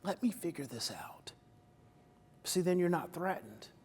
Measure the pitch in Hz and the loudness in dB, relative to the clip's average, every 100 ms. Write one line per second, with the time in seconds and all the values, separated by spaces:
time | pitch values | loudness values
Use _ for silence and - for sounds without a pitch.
0 | 196 190 240 202 170 - 135 120 - 101 | -4 0 0 0 -4 -4 -6 -6 -6 -6
1 | - - - - - - - - - - | -12 -12 -18 -18 -20 -20 -20 -20 -20 -20
2 | - - - - - 180 180 180 175 175 | -20 -20 -20 -12 0 2 4 6 6 4
3 | - 165 180 170 - - - - | 0 -4 -2 -2 -6 -18 -18 -20